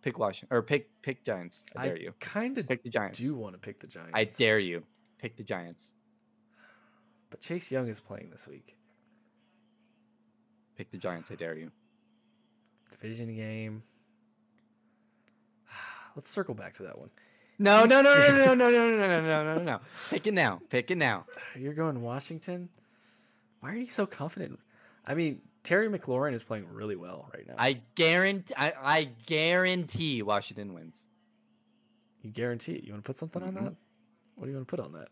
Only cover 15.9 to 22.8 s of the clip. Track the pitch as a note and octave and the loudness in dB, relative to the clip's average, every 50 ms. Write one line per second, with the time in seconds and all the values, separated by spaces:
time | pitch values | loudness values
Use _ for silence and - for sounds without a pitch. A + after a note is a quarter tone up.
15.9 | - - - - - - C3+ - - G#3 F#3+ - B2+ A2 G2+ - - - G2 - | -16 -18 -20 -18 -18 -14 -10 -8 -4 -4 -4 -6 -6 -10 -10 -14 -14 -14 -14 -14
16.9 | - - C#2 - _ - _ _ _ _ _ _ _ _ G#3 G3+ G3+ G#3+ A3+ A3+ | -14 -16 -18 -20 _ -20 _ _ _ _ _ _ _ _ 6 8 10 10 10 10
17.9 | C4 C4+ C#4 C#4+ C#4+ C#4+ C#4+ C#4+ C#4 C#4 C4+ C4 C4 B3 B3 A#3+ A#3+ A#3+ A#3 A#3 | 10 10 10 10 10 10 10 10 10 10 8 8 8 8 8 6 8 6 6 4
18.9 | A3+ A3 G3+ F#3+ F3+ E3 D#3+ D#3+ D#3+ D#3 D3+ D#3 D#3 E3 F3 E3 B2 G2+ - - | 4 4 2 4 2 2 2 2 2 2 2 0 -2 -2 -2 -2 -4 -4 -6 -12
19.9 | - - - - - - - G#3 G#3 F#3 D#3 A#2+ F#2+ E2+ - - - B2 A#2+ - | -18 -14 -8 -6 -6 -2 -2 0 2 4 2 2 2 -2 -8 -2 -2 -2 0 0
20.9 | F#3 F3+ D3+ B2+ A2 F#2 D#2 - - - - - - C3+ B2+ C#3 D3+ D3+ D#3+ D#3+ | -2 0 2 0 0 0 -4 -12 -18 -16 -16 -16 -14 -10 -10 -8 -6 -4 -4 -4
21.9 | D3 B2 A#2 A#2 A#2+ C3+ - - E3+ D#3+ - - F3+ F3+ F3+ F3 _ _ | -4 -4 -6 -6 -8 -8 -8 -10 -10 -10 -10 -10 -10 -10 -10 -14 _ _